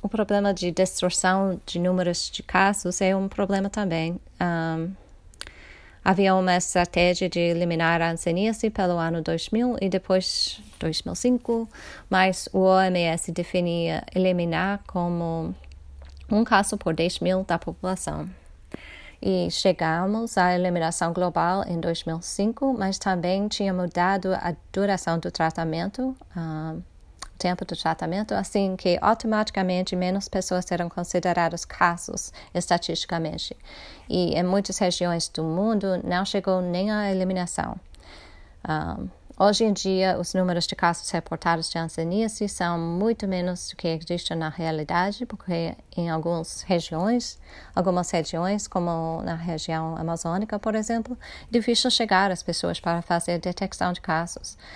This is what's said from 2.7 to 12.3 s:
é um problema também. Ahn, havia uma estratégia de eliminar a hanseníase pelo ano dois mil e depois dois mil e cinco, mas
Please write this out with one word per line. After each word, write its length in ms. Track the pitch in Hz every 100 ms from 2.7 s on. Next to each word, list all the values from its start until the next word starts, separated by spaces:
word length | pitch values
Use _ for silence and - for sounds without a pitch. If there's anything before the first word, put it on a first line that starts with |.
| 202 180 180
é 120 | 190
um 140 | 190 196
problema 420 | - 196 196 196
também. 480 | 214 196 165 165 180 - -
Ahn, 520 | 175 170 165 160 165 190 - - - - - - - - - -
havia 300 | 185 190 190
uma 220 | 190 185 180
estratégia 720 | - 180 180 - 180 180 180
de 100 | 175
eliminar 640 | 170 170 175 165 165 170
a 80 | 165
hanseníase 600 | 165 - 170 214 214 220
pelo 280 | 214 185 175
ano 240 | 165 165
dois 280 | 160 165 -
mil 260 | 220 247 240
e 80 | 196
depois 720 | 185 - 190 185 - - - - -
dois 240 | 160 160
mil 100 | -
e 40 | 175
cinco, 500 | 247 247 - 233 226 - - - -
mas 380 | 190 190